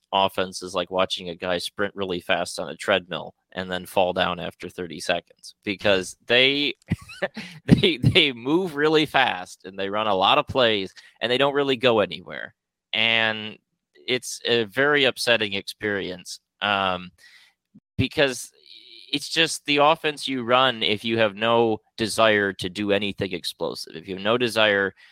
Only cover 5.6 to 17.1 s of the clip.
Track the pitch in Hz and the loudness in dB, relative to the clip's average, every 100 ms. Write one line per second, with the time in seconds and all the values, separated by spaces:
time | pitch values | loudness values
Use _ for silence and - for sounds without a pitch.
5.6 | 107 92 104 95 90 - - 120 131 143 | -8 -2 2 2 0 -8 0 4 4 2
6.6 | 147 - - - - - - - 180 160 | -4 -6 -6 -8 -8 -10 -10 -10 -16 -6
7.6 | - 131 185 135 123 190 147 120 127 165 | 4 4 4 2 2 4 2 0 0 0
8.6 | 185 143 156 156 151 139 120 92 92 - | 0 0 2 4 2 2 2 0 -8 -16
9.6 | 90 95 98 104 110 95 98 139 143 135 | -16 -8 -4 -2 0 2 4 2 0 2
10.6 | 117 107 95 - - - 113 127 139 139 | 2 2 -4 -12 -20 -6 -2 2 2 2
11.6 | 139 127 127 113 92 82 87 69 57 _ | 0 2 2 4 2 -2 -14 -14 -14 _
12.6 | _ _ _ 107 113 113 110 110 107 - | _ _ _ -2 0 2 0 -2 -8 -14
13.6 | _ _ _ _ 73 123 - - - 120 | _ _ _ _ -6 -4 -4 -8 -2 0
14.6 | 107 110 143 147 131 - - 113 107 98 | 0 0 2 4 2 0 0 0 0 -6
15.6 | - - 107 101 87 90 - - _ - | -8 -6 -4 -4 -4 -8 -12 -18 _ -6
16.6 | 101 101 95 90 92 | -2 0 0 -2 -8